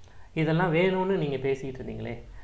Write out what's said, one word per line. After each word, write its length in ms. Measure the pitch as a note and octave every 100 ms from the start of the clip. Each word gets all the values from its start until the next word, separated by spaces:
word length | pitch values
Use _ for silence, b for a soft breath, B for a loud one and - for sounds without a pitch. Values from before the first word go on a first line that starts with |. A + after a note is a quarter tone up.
| b b b
இதெல்லாம் 400 | - D#3 D#3+ F#3
வேணும்னு 420 | D#3 F#3 F#3 F#3 F#3+
நீங்க 200 | D3 C3
பேசிக்கிட்டு 440 | C3+ C3+ C3+ C3
இருந்தீங்களே, 340 | A2+ A2 A2+ A#2 - B